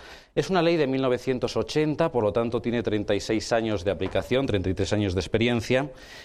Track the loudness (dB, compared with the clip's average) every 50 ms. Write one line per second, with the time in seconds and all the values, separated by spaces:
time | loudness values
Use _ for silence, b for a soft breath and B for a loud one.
0 | B B B B B B B -4 -2 0 0 2 2 2 2 2 2 0 0 0
1 | 0 0 0 0 0 -2 -2 -2 -2 -2 0 -2 -2 0 0 0 0 0 0 0
2 | 0 0 2 2 2 2 2 0 0 0 -2 -2 -2 0 -2 0 0 0 0 0
3 | 0 0 0 0 0 0 -2 -2 0 2 2 2 2 0 -2 0 0 -2 -2 0
4 | -2 -2 -2 -2 0 0 0 0 2 2 0 0 0 0 0 0 0 0 0 2
5 | 2 2 0 0 0 0 0 2 2 2 2 0 0 0 0 0 0 -2 B B
6 | B B B B